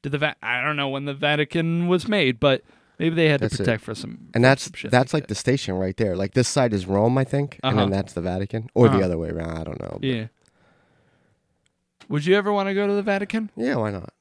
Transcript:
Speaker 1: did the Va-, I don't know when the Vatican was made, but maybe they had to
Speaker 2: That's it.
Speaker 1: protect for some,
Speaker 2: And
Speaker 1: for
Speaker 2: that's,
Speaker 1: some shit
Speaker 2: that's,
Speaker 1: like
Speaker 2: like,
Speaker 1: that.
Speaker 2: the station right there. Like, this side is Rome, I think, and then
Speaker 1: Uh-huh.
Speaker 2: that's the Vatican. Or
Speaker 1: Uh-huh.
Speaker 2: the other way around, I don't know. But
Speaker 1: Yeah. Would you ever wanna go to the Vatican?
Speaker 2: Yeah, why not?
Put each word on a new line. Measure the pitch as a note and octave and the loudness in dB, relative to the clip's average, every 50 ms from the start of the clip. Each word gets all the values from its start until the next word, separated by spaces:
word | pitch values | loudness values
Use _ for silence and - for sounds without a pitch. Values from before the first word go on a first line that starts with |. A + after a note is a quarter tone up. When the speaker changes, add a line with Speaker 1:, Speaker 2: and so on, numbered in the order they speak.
Speaker 1:
did | - C#3+ | -6 -6
the | C#3 | -4
Va-, | C#3+ D3 D3 - _ | -2 -2 -4 -4 _
I | - A2 A#2+ B2 | -6 -4 -2 -2
don't | B2 D3+ D3+ | -2 -2 -2
know | D3 C#3+ C#3 | -2 -2 -4
when | C3+ C#3 C#3 | -4 -4 -6
the | C#3+ C#3 | -6 -6
Vatican | C#3 D3 D3 D3+ D3 D3+ - - E3+ E3 E3 E3 E3+ F3 | -2 0 0 2 0 0 0 0 -2 0 0 0 0 2
was | F3 F3+ F3+ - | 2 2 0 2
made, | - G#3+ G3+ D#3+ C3 B2 A2+ | 0 0 2 2 2 2 2
but | - C#3+ C3 - _ _ _ _ _ _ _ | 4 2 2 2 _ _ _ _ _ _ _
maybe | _ E3 E3 E3 | _ -2 0 2
they | D#3+ E3 D#3 | 4 4 4
had | D3 C#3 | 4 2
to | - | 0
Speaker 2:
That's | G#2+ - | -2 -2
it. | - | 0
Speaker 1:
protect | G2+ F2+ A2+ A2 - | 0 0 0 -2 -2
for | - A2+ | -8 -10
some, | - - - A#1 - - - - | -10 -10 -12 -12 -14 -18 -4 0
Speaker 2:
And | A2+ A#2+ | 4 6
Speaker 1:
for | |
Speaker 2:
that's, | C3 C3+ C3+ - | 6 6 4 0
Speaker 1:
some | - - | -12 -12
shit | - - - | -12 -4 2
Speaker 2:
that's, | B2 B2+ B2+ - - | 4 4 4 4 0
Speaker 1:
like | D#3 | -2
Speaker 2:
like, | - | -2
Speaker 1:
that. | - | -2
Speaker 2:
the | G#2+ | -6
station | - - - C3 C3+ - - F#2 | -4 0 0 0 0 -2 -4 -4
right | F#2 F#2+ F#2 F#2+ | -2 -2 -4 -2
there. | - A#2 G2+ F2+ | -2 -2 0 0
Like, | F#2 G2 G2+ - | -2 -4 0 2
this | C3 B2 | 2 2
side | - - C#3+ B2+ A#2+ G#2+ | 2 2 2 2 2 2
is | G2 F#2 | 0 -2
Rome, | F#2+ G2 G2+ G#2+ A#2 B2+ C3+ | 0 2 2 4 4 2 2
I | C3+ | 0
think, | B2+ - C#3 C#3+ C#3+ - - | 0 0 -2 -2 -4 -8 -6
and | - B2+ G#2+ | -4 0 2
then | G#2+ G2+ | 2 2
Speaker 1:
Uh-huh. | G2 F#2+ | 2 0
Speaker 2:
that's | G2 G2 - - | -2 -2 -4 -6
the | F2 | -6
Vatican. | E2+ F2+ F2+ F#2 G2+ G#2 - A2+ A2 A#2+ _ | -4 -4 -4 -4 -4 -4 -6 -8 -8 -4 _
Or | - B2 | 6 6
Speaker 1:
Uh-huh. | A2+ - | 6 6
Speaker 2:
the | G2 F#2+ | 4 0
other | F2+ F2 | 0 -2
way | E2 E2 D#2+ | -4 -4 -6
around, | E2 D#2+ E2+ E2 D#2+ | -6 -6 -6 -8 -8
I | D#2+ D#2+ | -8 -8
don't | - - - | -8 -10 -10
know. | - G1+ G1+ - | -10 -10 -10 -6
But | - | -4
Speaker 1:
Yeah. | C3 B2+ A2+ A2 A2+ _ _ _ _ _ _ _ _ _ _ _ _ _ _ _ _ _ _ _ _ _ _ _ _ _ _ _ _ _ _ _ _ _ _ - | -4 -4 -4 -6 -10 _ _ _ _ _ _ _ _ _ _ _ _ _ _ _ _ _ _ _ _ _ _ _ _ _ _ _ _ _ _ _ _ _ _ -10
Would | _ - D3+ D3 | _ -4 -2 2
you | F3 F#3+ | 4 2
ever | G3+ G3 G3+ | 2 4 0
wanna | G#3 G3+ G3 G3 G3 | 0 0 0 -2 -2
go | G3 G#3 | -2 0
to | G3+ G3+ | 0 0
the | G3+ G3 | -2 0
Vatican? | G#3+ G3+ G3 G3+ G3 - A3 A3 G3+ _ | -2 -2 -2 -2 -4 -4 -6 -6 -6 _
Speaker 2:
Yeah, | - A3+ C4 C#4+ | -6 -4 -2 -2
why | B2+ G#2+ G#2+ | 0 -2 -2
not? | G2+ F#2+ E2+ - _ _ | -4 -6 -10 -12 _ _